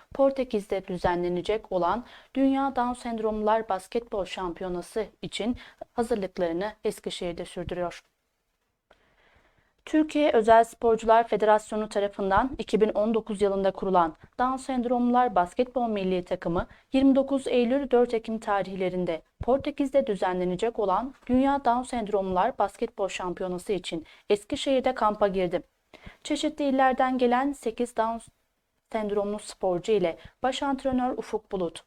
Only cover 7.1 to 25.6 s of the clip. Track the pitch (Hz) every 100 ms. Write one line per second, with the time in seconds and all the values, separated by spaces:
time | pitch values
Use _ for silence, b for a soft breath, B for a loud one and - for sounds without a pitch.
7.1 | - 180 170 175 - 170 175 175 - -
8.1 | _ _ _ _ _ _ _ _ b b
9.1 | b b b b b b b - 311 311
10.1 | 294 294 240 214 226 233 - 233 220 220
11.1 | 226 233 208 214 214 - 214 214 214 202
12.1 | 202 196 190 262 - 214 208 214 202 214
13.1 | 226 - 202 202 196 196 190 196 185 165
14.1 | - B - 254 262 262 254 240 247 240
15.1 | 247 247 190 175 - 254 254 233 208 185
16.1 | 185 180 180 175 170 - b b 269 269
17.1 | 269 269 277 269 254 233 269 277 240 240
18.1 | 226 220 220 220 202 190 190 185 180 175
19.1 | 160 - _ - 269 302 294 277 277 269
20.1 | 196 190 185 180 180 226 233 202 185 254
21.1 | - - 254 269 285 262 240 254 247 202
22.1 | 202 190 185 214 - 202 - 233 - 190
23.1 | - 185 175 185 180 - 180 180 165 160
24.1 | B - 208 - 277 - 262 254 254 214
25.1 | 208 208 190 180 170